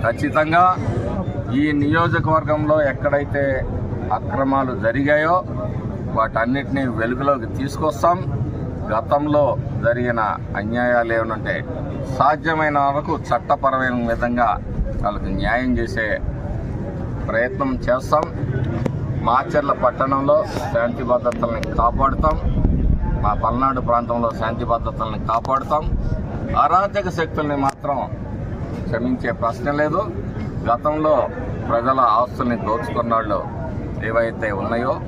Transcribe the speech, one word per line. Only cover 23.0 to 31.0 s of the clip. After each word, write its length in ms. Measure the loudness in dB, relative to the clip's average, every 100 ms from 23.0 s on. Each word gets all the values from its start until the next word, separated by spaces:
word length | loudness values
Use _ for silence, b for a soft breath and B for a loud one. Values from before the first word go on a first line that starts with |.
| 2 2
మా 80 | 0 2
పల్నాడు 380 | 0 2 2 0 2
ప్రాంతంలో 400 | 0 2 0 0 0
శాంతి 260 | -4 -2 0
భద్రతల్ని 480 | 0 0 -4 -4 -4 -2
కాపాడుతాం. 560 | -2 0 -2 0 0 0 0 0 -2 -4 -6 -2 2
అరాచక 460 | 4 4 2 -2 -2 -2
శక్తుల్ని 380 | -2 -2 -2 0 0
మాత్రం 320 | -2 -4 -2 -4 -6 -8 -8 -6 -6 -6 -6 -4
క్షమించే 440 | -2 0 -2 -2 -2
ప్రశ్న 280 | -2 -2 -2 0
లేదు. 200 | 2 0 -2 -6 -6 -6 -6 -4 0
గతంలో 460 | 2 2 2